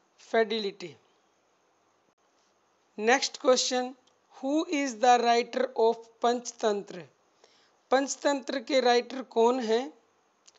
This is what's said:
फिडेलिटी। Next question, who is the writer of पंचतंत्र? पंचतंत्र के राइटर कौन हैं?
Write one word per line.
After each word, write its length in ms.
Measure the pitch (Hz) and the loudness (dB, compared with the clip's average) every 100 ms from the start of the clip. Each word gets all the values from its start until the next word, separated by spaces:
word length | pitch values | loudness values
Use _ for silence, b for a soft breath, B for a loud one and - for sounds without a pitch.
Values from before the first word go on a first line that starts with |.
| _ _ | _ _
फिडेलिटी। 800 | - 233 220 220 202 - 175 131 _ _ _ _ _ _ _ _ _ _ _ _ _ _ _ _ _ _ _ - | -2 0 0 -2 -6 -8 -14 -18 _ _ _ _ _ _ _ _ _ _ _ _ _ _ _ _ _ _ _ -4
Next 420 | 214 269 - - 285 | 2 2 0 -2 2
question, 480 | 247 - 254 254 269 _ _ _ - | 2 0 -2 -4 -10 _ _ _ -10
who 240 | 269 302 349 | -4 -2 -2
is 280 | 302 277 220 | -2 -4 0
the 160 | 247 247 | 4 4
writer 420 | 240 233 240 247 247 - | 4 0 0 -4 -4 0
of 160 | 226 226 - _ | 0 0 -8 _
पंचतंत्र? 840 | 240 247 247 - 226 202 180 180 147 _ _ b b b b b _ | -2 -2 -6 -4 -2 -2 -6 -14 -16 _ _ b b b b b _
पंचतंत्र 720 | 262 269 - 294 277 - 269 | 0 0 -2 -2 -2 -4 -8
के 200 | 226 269 | -2 0
राइटर 420 | 247 240 240 254 | 4 2 0 -8
कौन 380 | 233 226 226 254 | -6 2 2 2
हैं? 320 | 220 226 277 - _ _ _ _ _ | 0 -2 -2 -12 _ _ _ _ _